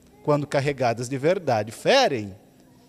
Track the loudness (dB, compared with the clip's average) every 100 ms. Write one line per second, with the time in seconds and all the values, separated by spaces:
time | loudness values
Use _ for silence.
0 | -20 -10 0 0 2 -2 0 0 0 0
1 | -4 -2 0 0 0 0 -2 -4 2 4
2 | 4 0 -8 -12 _ _ -20 -20